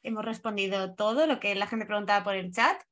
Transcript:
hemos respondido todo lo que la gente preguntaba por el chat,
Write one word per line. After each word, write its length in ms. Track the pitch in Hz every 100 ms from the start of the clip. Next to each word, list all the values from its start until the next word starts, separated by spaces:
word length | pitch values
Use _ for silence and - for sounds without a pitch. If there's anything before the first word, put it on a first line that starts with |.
hemos 220 | 220 220 220
respondido 720 | 220 226 208 196 196 190 185
todo 320 | 208 240 311
lo 120 | 262
que 160 | 202 196
la 100 | 202
gente 200 | 226 214
preguntaba 400 | 208 202 202 202
por 100 | 190
el 160 | 180
chat, 260 | 180 269 415 -